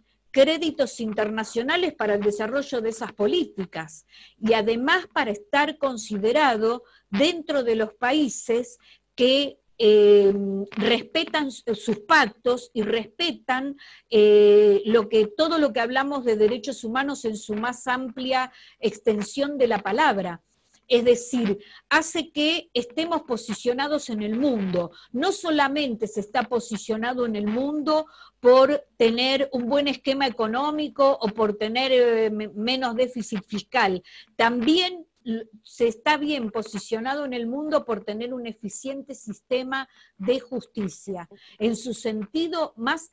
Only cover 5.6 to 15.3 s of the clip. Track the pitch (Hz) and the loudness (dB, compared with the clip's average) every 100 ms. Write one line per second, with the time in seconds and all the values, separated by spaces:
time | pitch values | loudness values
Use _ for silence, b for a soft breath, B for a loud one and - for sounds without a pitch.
5.6 | 294 302 269 233 - 208 214 285 285 220 | 0 -2 -4 -4 -8 -2 0 2 2 2
6.6 | 220 240 - b b 202 311 349 302 285 | 0 -2 -8 b b 0 2 0 -4 -2
7.6 | 233 220 214 - 247 302 269 - - 233 | 0 0 -2 -4 -2 0 0 -4 -4 -4
8.6 | 247 - b b _ - 247 269 277 - | -4 -12 b b _ 0 4 4 0 -6
9.6 | _ - 214 214 208 202 196 202 196 196 | _ 2 6 8 8 8 6 2 -2 -4
10.6 | 202 220 226 233 - 320 330 311 277 - | -6 -2 0 0 -2 -4 -2 -2 -4 -6
11.6 | - 208 - 214 - 311 226 - 240 247 | -6 -6 -4 -4 2 4 4 0 -2 -2
12.6 | - 233 208 226 214 - 339 220 - 254 | -4 -6 -2 -2 -4 -6 -6 -6 -4 -4
13.6 | 277 277 B B - 220 208 208 208 208 | -4 -10 B B 0 4 8 8 8 8
14.6 | 208 202 214 233 208 220 208 | 8 4 4 2 2 2 2